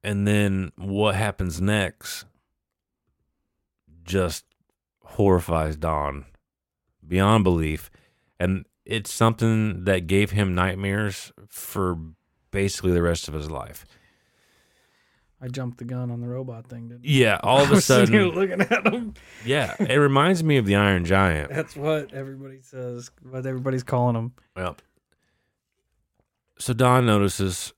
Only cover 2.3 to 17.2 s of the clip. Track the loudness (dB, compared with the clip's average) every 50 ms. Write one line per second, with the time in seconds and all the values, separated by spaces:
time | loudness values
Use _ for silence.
2.3 | _ _ _ _ _ _ _ _ _ _ _ _ _ _ _ _ _ _ _ _
3.3 | _ _ _ _ _ _ _ _ _ _ _ _ _ -20 -10 -4 -2 -2 0 -2
4.3 | -4 -8 _ _ _ _ _ _ _ _ _ _ _ _ _ -10 0 2 4 6
5.3 | 6 4 2 0 -2 0 0 -2 -4 -4 -4 -2 -2 -2 -2 -4 -6 -8 -14 -18
6.3 | _ _ _ _ _ _ _ _ _ _ _ _ _ _ -10 -4 0 2 4 4
7.3 | 4 4 4 4 2 2 0 -2 -4 -6 -10 -16 _ _ _ _ _ _ _ _
8.3 | _ _ -2 -2 -2 -4 -6 _ _ _ _ -8 -8 -6 -6 -8 -2 2 2 2
9.3 | 2 2 0 2 2 2 0 -2 -4 -4 0 0 0 0 0 0 2 2 2 2
10.3 | 0 0 0 0 0 0 0 -2 -2 -4 -4 -4 -4 -2 -4 -4 -6 -8 -14 -18
11.3 | _ -20 -20 _ -18 -16 -16 -8 -4 -2 -2 -2 -2 -4 -8 -14 -18 _ _ _
12.3 | _ _ _ _ -4 -2 -2 -2 -2 -2 0 2 2 2 2 0 0 -2 -6 -8
13.3 | -10 -10 -10 -8 -10 -12 -12 -14 -18 -20 -20 _ _ _ _ _ _ _ _ _
14.3 | _ _ _ _ _ _ _ _ _ _ _ _ _ _ _ _ _ _ _ _
15.3 | _ _ -14 -12 -10 -8 -8 -10 -10 -12 -12 -10 -8 -6 -6 -6 -8 -8 -8 -8
16.3 | -8 -8 -10 -10 -14 -16 -18 -18 -16 -16 -16 -16 -18 -12 -4 0 2 4